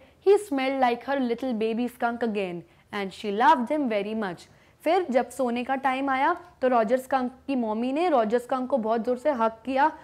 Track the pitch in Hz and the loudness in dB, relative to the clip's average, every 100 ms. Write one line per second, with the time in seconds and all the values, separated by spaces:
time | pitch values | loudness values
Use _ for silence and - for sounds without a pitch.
0 | - _ 381 415 - 269 262 269 247 240 | -16 _ 4 4 4 -2 0 2 2 0
1 | 254 277 240 233 262 220 220 226 240 - | -2 -2 0 -2 -2 -2 -2 0 -4 -2
2 | 233 233 233 202 185 175 - _ - 208 | -4 -2 -2 -2 -4 -6 -12 _ -12 -8
3 | 196 - 214 202 277 294 233 302 262 208 | -8 -6 -6 2 4 4 2 -2 0 -2
4 | 202 220 196 170 - - _ _ 302 370 | -2 -4 -6 -8 -14 -20 _ _ 0 2
5 | 339 247 240 - 247 240 247 269 269 262 | 2 0 0 -2 -2 -2 -4 -2 0 -2
6 | 277 262 294 349 - - 254 247 214 254 | -2 0 0 -2 -8 -2 2 2 2 0
7 | 254 262 247 - - 269 220 214 247 285 | 0 -2 -2 -8 -6 -4 -2 -2 -2 0
8 | 359 269 214 233 240 262 254 277 214 233 | 2 2 2 0 -2 -4 -2 -2 0 -2
9 | 226 247 302 247 226 226 254 262 302 - | 0 0 0 2 0 -2 -4 0 0 0